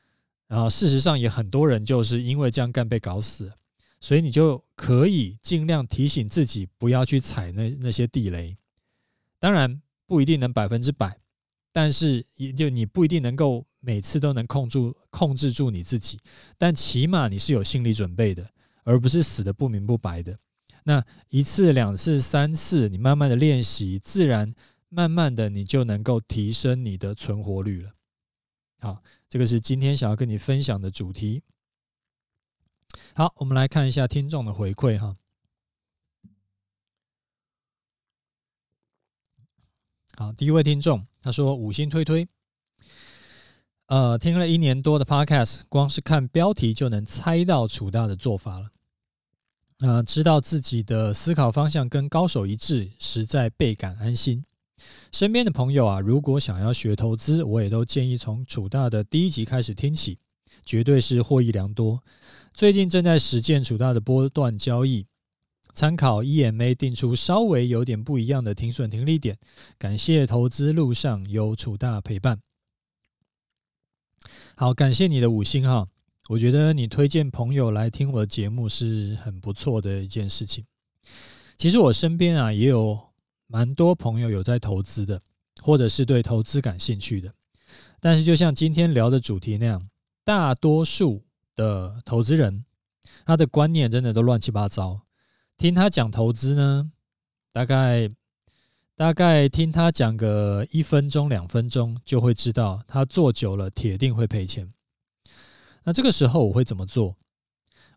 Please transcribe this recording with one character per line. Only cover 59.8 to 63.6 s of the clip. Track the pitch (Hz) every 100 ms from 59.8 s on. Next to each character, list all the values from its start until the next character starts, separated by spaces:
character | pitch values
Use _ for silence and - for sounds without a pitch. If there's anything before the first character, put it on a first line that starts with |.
| 143
起， | 156 104 87 _ _ _ _
绝 | - 113
对 | 120 139
是 | 117 123
获 | 113 135
益 | 120
良 | 104 98
多。 | 104 110 123 - _ - - _
最 | - 208
近 | 196 185
正 | 180
在 | 175 165
实 | - 120
践 | 113 147